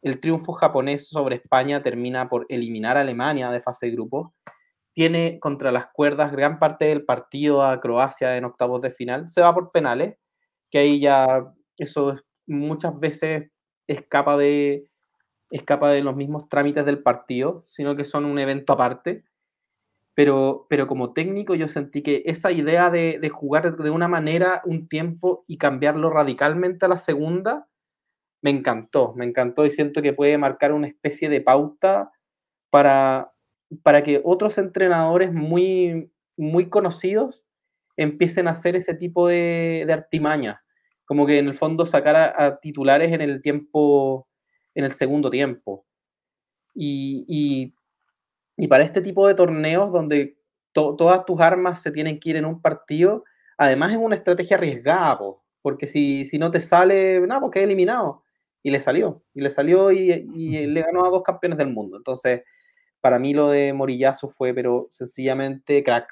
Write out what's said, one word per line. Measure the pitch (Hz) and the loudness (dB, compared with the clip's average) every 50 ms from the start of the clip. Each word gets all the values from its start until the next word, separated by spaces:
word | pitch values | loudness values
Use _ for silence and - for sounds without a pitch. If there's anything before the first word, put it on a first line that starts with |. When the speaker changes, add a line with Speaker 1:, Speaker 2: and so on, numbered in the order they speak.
| _ | _
Speaker 1:
El | 139 131 131 | -6 -6 -4
triunfo | - 160 165 160 165 - 170 | -2 -2 -2 -2 -4 -10 -6
japonés | - - 147 - 139 127 139 143 143 143 - | 0 0 0 2 0 -2 -2 -4 -6 -8 -10
sobre | - 151 143 135 127 | -6 -4 -4 -4 -4
España | 120 _ - - 131 131 139 143 143 139 | -6 _ 0 0 0 2 0 -4 -2 -2
termina | 127 120 120 120 123 127 127 127 123 | -4 -4 -4 -6 -6 -4 -6 -6 -4
por | - 131 123 - | -4 -6 -6 -4
eliminar | 135 123 120 117 117 110 110 113 127 | -6 -6 -6 -6 -6 -6 -4 0 0
a | 143 | 0
Alemania | 139 135 123 117 123 147 156 143 127 123 | 0 -2 -4 -4 -4 -4 -2 -4 -4 -4
de | 123 120 | -6 -6
fase | - - 123 - - | -6 -8 -10 -6 -6
de | 120 117 | -6 -6
grupo. | 113 110 113 - 139 165 170 _ _ _ - - _ _ _ _ _ _ _ _ | -6 -8 -6 -6 -8 -8 -10 _ _ _ -20 -20 _ _ _ _ _ _ _ _
Tiene | - 165 165 165 170 165 165 - - | 0 0 2 2 0 -2 -2 -4 -4
contra | - 160 143 135 139 135 123 | -6 -6 -6 -2 -2 -2 -2
las | 123 123 | -2 -4
cuerdas | - _ - 147 147 147 139 151 147 143 | -6 _ 0 0 0 2 0 -2 -2 0
gran | 135 139 147 160 165 | -2 -2 -2 0 2
parte | 165 151 - - 160 | 0 0 0 2 0
del | 151 151 147 147 | 0 0 0 0
partido | - 127 120 - _ - 139 147 147 147 139 139 | -2 -4 -4 -4 _ -8 -4 0 2 2 4 2
a | 135 131 123 | 2 0 -2
Croacia | - 123 117 120 131 139 165 - 139 127 127 | -2 -2 0 0 0 0 -2 -4 -2 -2 -2
en | 123 123 | -2 -6
octavos | 123 - _ 127 123 123 123 127 | -8 -4 _ -2 -2 -2 -4 -6
de | 131 | -6
final. | 127 _ 123 120 123 135 170 170 | -8 _ -8 -6 -6 -8 -8 -6
Se | - - | 2 4
va | 175 175 170 | 6 6 6
por | 180 180 - _ | 4 -2 0 _
penales, | 175 151 131 120 127 160 208 214 _ _ _ _ _ _ _ _ _ _ _ | 0 0 0 0 -2 -2 -4 -6 _ _ _ _ _ _ _ _ _ _ _
que | - 143 | 2 2
ahí | 143 147 147 143 | 4 4 4 4
ya | 143 143 139 135 131 131 131 131 131 135 _ _ _ _ _ _ | 4 4 4 6 4 4 2 0 0 -4 _ _ _ _ _ _
eso | 160 143 - 156 143 139 139 | -12 -8 -4 -2 -2 -2 -2
es, | 139 _ _ _ _ _ | -6 _ _ _ _ _
muchas | - 151 143 143 151 160 156 160 170 151 143 | -10 -8 -8 -6 -6 -8 -6 -6 -8 -6 -4
veces | 147 156 151 - - 156 160 156 151 _ _ _ _ _ _ _ _ | -6 -6 -4 -4 -6 -4 -4 -6 -8 _ _ _ _ _ _ _ _
escapa | _ 151 139 - _ - 143 143 143 147 | _ -10 -10 -8 _ -2 0 0 2 2
de, | 143 143 143 147 147 143 143 143 143 143 _ _ _ _ _ _ _ _ _ _ _ _ _ | 2 2 2 2 2 0 -2 -2 -4 -8 _ _ _ _ _ _ _ _ _ _ _ _ _
escapa | - 151 - - 147 147 151 147 | -12 -12 -2 -2 -2 0 2 2
de | 143 139 143 | 2 2 0
los | 139 135 | -4 -6
mismos | 139 139 139 151 151 151 _ | -6 -8 -8 -8 -10 -10 _
trámites | - 143 143 147 147 151 147 | -2 -2 0 0 -2 -2 -2
del | 143 143 143 - | -2 -2 0 0
partido, | 139 120 - - _ 123 123 131 151 180 170 _ _ | -2 -2 -2 -4 _ -6 -4 -4 -4 -6 -8 _ _
sino | _ - 147 143 143 | _ -8 -6 -6 -4
que | 143 143 | -6 -8
son | 143 - 151 147 | -6 -6 -6 -4
un | 147 143 143 | -2 -4 -2
evento | 139 135 135 139 139 - 143 | -2 -2 -4 -6 0 -2 0
aparte. | - 127 123 127 127 _ 175 196 220 _ _ _ _ _ _ _ _ _ _ _ _ _ _ _ _ _ _ _ | 2 2 -2 -2 -4 _ -8 -8 -8 _ _ _ _ _ _ _ _ _ _ _ _ _ _ _ _ _ _ _
Pero, | - 147 143 139 135 135 135 139 - - _ | 4 4 4 4 2 2 0 0 -4 -6 _
pero | 151 139 135 | -2 -2 0
como | 135 143 131 131 - - | -2 -4 -6 -6 -6 -6
técnico | 160 160 180 196 202 208 202 185 | -6 -6 -4 -6 -8 -4 -4 -4
yo | 165 160 156 | -4 -4 -6
sentí | - 156 143 139 _ 143 143 | -6 -8 -10 -8 _ -8 -2
que | 147 147 143 - | -2 -2 -2 -2
esa | - 165 170 - 196 180 | -4 -6 -4 -2 -2 -2
idea | 170 151 147 160 170 180 180 | 0 0 2 2 4 4 2
de, | 170 170 165 165 156 - | 2 2 0 0 -2 -4
de | 156 156 | -6 -8
jugar | 151 - 151 139 139 156 165 175 160 160 | -8 -6 -6 0 0 2 0 0 -4 -2
de | 156 151 | -4 -2
una | 151 165 175 175 | -2 0 0 0
manera | 175 165 156 151 160 170 180 180 185 - - | 0 -2 -2 -2 0 0 0 0 0 -2 -4
un | 180 165 165 - - | -6 -6 -6 -8 -8
tiempo | - 156 160 170 170 170 180 185 180 - _ | -8 -6 -6 -6 -8 -4 -2 -2 -2 -2 _
y | _ 165 | _ -10
cambiarlo | 143 - 143 135 131 147 147 151 156 151 165 | -2 -2 -2 0 0 0 0 0 0 -2 0
radicalmente | 156 151 147 139 127 127 139 147 156 175 180 180 185 175 190 | 2 2 0 0 0 0 0 0 0 0 -2 -4 -2 0 0
a | 185 | 0
la | 180 170 | 0 0
segunda, | - - 160 143 151 160 170 180 190 214 254 302 294 _ _ _ _ _ _ _ _ _ _ _ _ _ _ _ - | -2 -4 -4 -2 -2 -4 -4 -4 -4 -4 -6 -6 -8 _ _ _ _ _ _ _ _ _ _ _ _ _ _ _ -2
me | 143 | 0
encantó, | 143 135 - 139 120 110 110 _ - 147 127 113 113 | 0 0 0 -2 -4 -4 -6 _ 0 0 0 0 -2
me | 123 120 | -6 -8
encantó | 120 120 - 127 123 123 - 151 | -4 -2 -2 -2 -2 0 2 2
y | 151 | 2
siento | 147 - 151 147 143 156 147 | 2 0 -4 -2 -2 0 0
que | 143 143 | 0 0
puede | 143 143 143 151 | 2 2 2 4
marcar | 147 143 135 135 - - 147 147 | 4 2 0 0 2 0 0 2
una | 151 147 | 0 -2
especie | 147 - _ _ 151 147 - - 156 | -4 -8 _ _ -8 -6 -4 -4 -2
de | 147 143 | -2 0
pauta | - - 131 139 147 - - _ - 190 196 202 196 202 _ _ _ _ _ _ _ _ _ _ _ _ | 4 4 4 4 2 0 -6 _ 0 2 2 2 -2 -6 _ _ _ _ _ _ _ _ _ _ _ _
para, | - 143 143 143 139 135 135 135 131 131 131 - _ _ _ _ _ _ _ _ 170 156 _ | 4 6 6 6 4 4 4 2 0 -2 -4 -8 _ _ _ _ _ _ _ _ -20 0 _
para | 156 147 147 143 | 6 6 6 6
que | 147 147 143 143 | 4 0 0 2
otros | 165 180 180 208 208 208 - | 2 0 2 2 -2 0 -2
entrenadores | 196 190 180 190 190 185 175 165 160 160 165 180 185 185 170 | -4 -2 0 0 2 2 2 2 2 2 2 2 2 0 -2
muy, | 165 151 156 165 175 180 190 190 185 180 175 165 165 156 - _ _ _ _ _ | -4 -2 0 2 2 2 2 2 0 0 0 -2 -4 -8 -10 _ _ _ _ _
muy | - 156 151 156 170 180 175 | -8 -6 -2 0 0 -2 2
conocidos | - 214 202 180 170 - - 185 196 214 269 262 - _ _ _ _ _ _ _ _ _ _ _ _ | 0 0 0 0 -4 -4 -4 -2 0 0 -2 -2 -6 _ _ _ _ _ _ _ _ _ _ _ _
empiecen | - 156 151 147 151 180 170 170 - 180 170 | -4 -2 -2 0 0 0 0 2 0 -2 -2
a | 160 | -2
hacer | 165 - 175 175 | -2 -2 -2 -2
ese | 185 180 - 170 | -2 -4 -4 -8
tipo | 156 170 175 170 180 175 175 | -6 -8 -6 0 2 2 2
de, | 175 175 170 170 170 170 165 165 165 160 156 | 2 2 0 0 -2 -2 -2 -2 -2 -4 0
de | 156 160 | -2 -2
artimaña, | 151 156 _ - 160 151 147 156 151 131 107 104 - _ _ _ _ _ _ _ _ _ | -2 -2 _ -4 -2 0 0 0 0 -2 -6 -8 -10 _ _ _ _ _ _ _ _ _
como | _ 139 147 143 | _ 0 2 4
que | 143 147 147 | 4 4 2
en | 143 | 2
el | 143 135 | 0 -2
fondo | 139 - 156 160 160 170 | -2 -4 -4 0 -2 -2
sacar | 165 - 151 139 151 151 | 0 0 0 2 4 4
a, | 160 160 151 - - 147 | 4 4 2 2 0 0
a | 143 139 - | 0 0 -4
titulares | _ 156 147 147 135 135 135 147 165 165 165 | _ -14 -8 -2 2 2 4 4 4 2 0
en | 160 156 | -2 -2
el | 143 139 139 | -4 -4 -4
tiempo, | 139 147 143 147 147 - _ 151 151 147 143 139 135 135 135 131 131 _ _ _ _ _ _ _ _ _ _ | -4 -4 -4 -4 -6 -4 _ 2 4 6 6 4 4 2 -2 -6 -8 _ _ _ _ _ _ _ _ _ _
en | 156 180 | -6 -4
el | 175 - | -4 -4
segundo | - 147 131 143 147 143 131 | -4 -4 -2 0 0 -2 0
tiempo. | 120 127 143 135 123 120 _ - 98 95 _ _ _ _ _ _ _ _ _ _ _ _ _ _ _ _ _ _ _ | 0 0 -2 -2 -4 -8 _ -14 -14 -14 _ _ _ _ _ _ _ _ _ _ _ _ _ _ _ _ _ _ _
Y, | - 165 147 143 139 135 135 139 131 - - | -8 -6 -6 -6 -6 -6 -6 -8 -8 -8 -6
y, | 175 151 147 143 139 131 131 123 _ _ _ _ _ _ _ _ _ _ _ _ _ _ _ _ _ | -4 -2 -2 -2 -2 -4 -6 -8 _ _ _ _ _ _ _ _ _ _ _ _ _ _ _ _ _
y | - 170 - | -6 0 4
para | 139 131 151 | 6 6 4
este | 160 - 196 175 | 4 0 -4 -4
tipo | 196 185 190 196 202 | -2 0 4 4 4
de | 196 | 6
torneos | 196 180 175 165 156 156 156 160 175 202 208 180 | 6 4 2 4 -2 -2 0 0 0 0 0 0
donde | 175 160 151 147 147 143 143 - _ _ _ _ _ _ _ _ | -2 -2 2 0 0 0 -2 -6 _ _ _ _ _ _ _ _
to-, | - 151 151 151 | 0 0 0 0
todas | 151 170 170 180 185 185 | 2 4 6 6 4 2
tus | 185 185 165 | -2 0 4
armas | 170 165 175 185 180 180 175 170 | 4 4 4 4 0 -2 -2 -4
se | - 156 147 | -8 -8 -6
tienen | 151 151 160 156 151 | -4 -4 -6 -6 -6
que | - 165 | -6 -4
ir | 160 | -4
en | 160 151 | -2 -4
un | 156 165 165 | -4 -6 -2
partido, | _ 160 156 160 _ _ 151 151 170 190 208 214 - _ _ _ _ _ _ | _ -2 -2 -2 _ _ -2 2 2 2 2 0 -8 _ _ _ _ _ _
además | _ 143 139 131 135 151 185 214 | _ 2 2 4 2 0 0 0
es | 226 | 0
una | 226 220 214 | 0 0 -2
estrategia | 202 - - 175 175 175 175 196 | -2 0 0 0 0 2 0 0
arriesgada, | 185 175 156 135 123 117 139 160 185 175 156 131 113 | 0 0 -2 -4 -4 0 0 0 2 2 2 0 0
po, | 104 98 95 _ _ _ _ _ | -2 -10 -10 _ _ _ _ _
porque | _ 143 - - - | _ -6 -6 -6 -8
si, | - - 147 147 139 139 139 135 | -6 -2 -2 0 0 0 -4 -4
si | 135 - 147 | -6 -4 -2
no | 160 170 | -2 0
te | 165 170 | 0 -2
sale, | 160 - - 175 180 185 196 196 190 190 185 185 180 | 0 4 4 6 6 6 6 4 4 4 4 2 2
nada, | 180 247 277 | 2 0 -2
pues | - - - | -4 -2 0
quedas | 196 196 | 0 0
eliminado. | 208 196 190 180 185 233 247 214 151 139 _ _ _ _ _ _ _ _ _ _ | 2 2 2 2 0 0 -2 -4 -6 -6 _ _ _ _ _ _ _ _ _ _
Y | 139 | -2
le | 139 139 | -2 0
salió, | - - 143 170 220 185 - - _ _ _ | 0 0 0 0 0 -2 -4 -8 _ _ _
y | 139 | -4
le | 139 139 | -4 -4
salió | 139 - 143 156 175 185 190 196 | -2 0 2 4 4 6 6 6
y, | 190 190 185 180 170 | 4 4 4 2 0
y | - - - - 165 160 160 156 156 147 | 0 -2 -10 -10 -10 -6 -6 -4 -4 -2
Speaker 2:
Ujú. | 143 147 | -2 -2
Speaker 1:
le | 165 160 | -2 -2
ganó | 165 170 180 180 | -2 0 2 2
a | 180 | 2
dos | 180 190 185 | 2 0 0
campeones | - 180 - - 175 170 147 | -2 -6 -2 -4 -4 -2 -2
del | 147 135 123 | -2 -4 -4
mundo. | 110 107 95 92 | -6 -8 -10 -12
Entonces, | 101 117 - 131 127 - 127 123 123 - _ _ _ _ _ _ _ _ _ _ _ | -14 -8 -8 -8 -4 0 -2 -2 -2 -4 _ _ _ _ _ _ _ _ _ _ _
para | _ 131 123 123 | _ 2 2 2
mí | 127 139 143 | 0 0 2
lo | 147 147 147 | 2 2 4
de | 143 143 143 139 139 | 4 2 2 0 0
Moriyasu | 139 139 135 131 123 131 135 135 - - 135 | -2 -4 -4 -2 0 0 0 0 0 -10 -16
fue, | _ _ 135 127 123 | _ _ -4 -4 -2
pero | 123 123 127 120 123 - - | -2 -2 0 0 -2 -2 -6
sencillamente | _ _ 127 120 _ - 131 131 131 131 135 135 135 135 _ - 147 143 143 | _ _ -16 -16 _ -6 -4 -4 -2 -2 -4 -6 -6 -10 _ 0 2 2 2
crack. | 135 120 117 117 - | 2 0 0 -2 -6